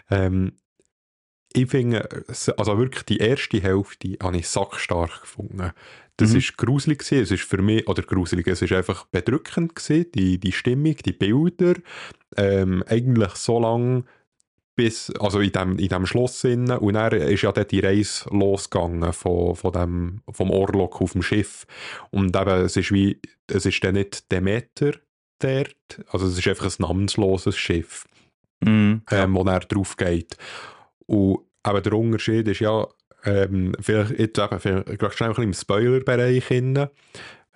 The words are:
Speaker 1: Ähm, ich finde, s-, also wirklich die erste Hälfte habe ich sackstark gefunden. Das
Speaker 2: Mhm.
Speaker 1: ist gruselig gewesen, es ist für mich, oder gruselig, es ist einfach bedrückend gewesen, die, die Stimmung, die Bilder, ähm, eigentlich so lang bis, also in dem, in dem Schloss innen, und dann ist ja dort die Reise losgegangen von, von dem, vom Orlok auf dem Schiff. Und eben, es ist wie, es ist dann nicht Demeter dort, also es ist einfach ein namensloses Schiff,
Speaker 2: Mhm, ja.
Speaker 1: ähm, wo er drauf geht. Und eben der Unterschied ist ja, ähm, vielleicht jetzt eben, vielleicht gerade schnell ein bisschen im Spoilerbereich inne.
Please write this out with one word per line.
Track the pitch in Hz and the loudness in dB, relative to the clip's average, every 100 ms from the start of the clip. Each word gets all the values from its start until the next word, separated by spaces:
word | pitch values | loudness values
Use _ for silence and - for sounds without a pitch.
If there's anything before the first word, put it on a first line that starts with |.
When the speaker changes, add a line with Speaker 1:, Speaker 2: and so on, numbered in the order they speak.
| - | -2
Speaker 1:
Ähm, | 98 95 95 92 - _ _ _ _ _ _ _ _ _ | 0 2 0 -2 -6 _ _ _ _ _ _ _ _ _
ich | 127 127 | 0 2
finde, | 139 120 113 - - - | 2 2 0 -2 -10 -12
s-, | 120 - | -6 -4
also | - 104 104 | 0 0 2
wirklich | 131 - | 0 -4
die | - 101 | -4 0
erste | 110 139 - 107 | 2 2 0 -2
Hälfte | 95 98 101 - 95 98 | 2 0 -2 -8 -10 -6
habe | 92 90 | -4 -4
ich | - | -2
sackstark | 101 98 - - 87 85 - | -2 -2 -4 -4 -2 -2 -6
gefunden. | - - 101 95 90 - - - _ - | -16 -14 -12 -8 -8 -8 -18 -20 _ 2
Das | 110 | 4
Speaker 2:
Mhm. | 123 | 4
Speaker 1:
ist | - - | 2 -2
gruselig | 110 139 156 143 | -2 0 0 -2
gewesen, | - 143 | 0 0
es | 92 | 2
ist | 92 | -2
für | - 95 | 2 2
mich, | 101 110 - | 4 4 2
oder | 92 | -2
gruselig, | - 95 87 90 90 | 0 -2 0 0 0
es | 90 | 0
ist | 92 | 2
einfach | 92 90 92 - | 2 2 -4 -4
bedrückend | 90 - 143 - - 165 | -2 0 -2 -2 -4 -4
gewesen, | - - 151 170 | -4 0 0 0
die, | - 92 92 | 0 2 2
die | 98 | 0
Stimmung, | - 123 131 156 143 | -2 0 2 0 0
die | 98 | -4
Bilder, | - 98 127 175 - 175 180 - - - - _ - | -2 0 2 2 2 2 2 -4 -18 -18 -20 _ -2
ähm, | 101 98 95 92 - | 2 2 2 0 0
eigentlich | 113 127 117 98 | 0 2 2 2
so | - - 117 | -2 -2 0
lang | 113 120 123 127 - _ _ _ _ _ _ - | 2 0 0 -2 -4 _ _ _ _ _ _ 0
bis, | 113 - - - | 0 0 -8 -4
also | 101 101 | 0 2
in | 101 | 2
dem, | 92 92 95 | 0 -2 0
in | 92 | 0
dem | 92 90 | 0 0
Schloss | 117 127 - | 0 0 0
innen, | 131 123 123 123 | 0 0 0 0
und | 104 | 0
dann | 107 113 | 2 2
ist | 110 71 95 | 2 2 2
ja | 104 | 2
dort | 104 101 | 0 0
die | 95 | 0
Reise | 95 104 104 - - | 2 2 0 -4 -4
losgegangen | 101 98 98 - 95 85 85 85 | 0 2 0 -2 -2 -2 -2 -2
von, | - 92 87 87 90 | -2 -2 0 0 -2
von | 92 | -2
dem, | 87 87 87 87 98 - | -2 -2 -2 -4 -8 -14
vom | - 92 | -4 0
Orlok | 95 98 98 90 - | 2 2 2 0 -2
auf | 92 | -2
dem | 92 | 0
Schiff. | - 107 104 - - - - - - | 0 0 -2 -8 -20 -18 -16 -16 -6
Und | 98 95 95 | -2 0 2
eben, | 98 92 | 2 2
es | 92 101 | 2 0
ist | 90 | 2
wie, | 101 98 - - _ - | 2 2 0 -10 _ -4
es | 104 98 | -2 0
ist | - | 0
dann | - | 0
nicht | 98 98 - - | 0 -2 -8 -4
Demeter | 92 95 110 - - 143 - _ _ _ _ | -2 0 -2 -6 -4 -2 -2 _ _ _ _
dort, | 135 135 143 - _ - - | -2 -2 -4 -10 _ -20 -8
also | 92 95 | -2 -2
es | 90 | 0
ist | 98 | 0
einfach | 95 95 | -2 -4
ein | - | -4
namensloses | 87 92 101 - 98 95 - - | -2 0 0 0 2 2 0 -4
Schiff, | - 87 - - - _ _ _ _ _ | -2 -2 -2 -12 -20 _ _ _ _ _
Speaker 2:
Mhm, | 107 107 104 110 - | 2 4 4 2 0
ja. | 101 | 2
Speaker 1:
ähm, | 95 | 2
wo | 92 | 2
er | 92 92 | 2 0
drauf | - 101 95 - | 0 -2 -2 -2
geht. | 92 87 - - - - - - _ _ - | 0 0 -4 -14 -16 -16 -18 -20 _ _ -2
Und | 107 98 95 - _ 110 | 2 2 2 -4 _ -2
eben | 101 | 0
der | 98 | 0
Unterschied | 107 113 107 - 113 107 | 0 0 0 0 0 0
ist | 95 | 0
ja, | 107 110 - _ _ _ | 0 0 -2 _ _ _
ähm, | 101 101 95 95 92 - | -2 0 2 0 -2 -2
vielleicht | - 107 107 - | 0 2 0 0
jetzt | 110 - | 0 0
eben, | 101 98 | -2 -2
vielleicht | 104 95 - - | 0 -2 -2 -4
gerade | 107 - | -4 -2
schnell | 113 | -2
ein | |
bisschen | 107 | 0
im | 110 | -2
Spoilerbereich | 87 - 101 120 131 131 123 123 127 - | -2 0 2 2 2 2 2 2 2 0
inne. | 127 131 139 139 - _ - - - _ | 0 0 0 -2 -6 _ -20 -20 -20 _